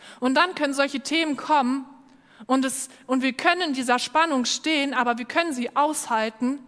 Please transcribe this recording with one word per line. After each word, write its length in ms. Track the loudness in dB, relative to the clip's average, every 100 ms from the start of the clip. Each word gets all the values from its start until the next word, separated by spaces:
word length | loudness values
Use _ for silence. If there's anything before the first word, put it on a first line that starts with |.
| -20 -4
Und 160 | 0 2
dann 200 | 2 0
können 180 | -2
solche 280 | 0 0 -2
Themen 340 | -2 0 0 -2
kommen 500 | 2 2 4 0 -6 -16 -20 -20 _ -14 0
und 180 | 2
es, 260 | 2 -2 -8 -12 -2
und 140 | 0
wir 120 | 0
können 360 | 2 2 2 0
in 40 |
dieser 260 | -2 0 0
Spannung 460 | 0 2 2 2 0
stehen, 480 | -2 0 0 0
aber 240 | 0 0 -2
wir 80 | -2
können 280 | -2 -2
sie 220 | -2 -2 0
aushalten, 840 | 0 0 -2 -2 -2 -2 -4 -4